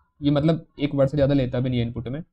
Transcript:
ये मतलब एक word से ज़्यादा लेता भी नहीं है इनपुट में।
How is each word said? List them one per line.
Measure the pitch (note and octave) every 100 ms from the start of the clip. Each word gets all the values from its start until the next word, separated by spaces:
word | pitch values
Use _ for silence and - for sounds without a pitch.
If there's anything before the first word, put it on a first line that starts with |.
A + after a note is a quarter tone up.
| _ -
ये | D3
मतलब | C#3+ D#3+ E3 - -
एक | C#3+ C#3
word | C3+
से | D3
ज़्यादा | C3+
लेता | C#3+ B2 B2
भी | B2+
नहीं | B2
है | A#2
इनपुट | A#2+ A#2
में। | C#3+ -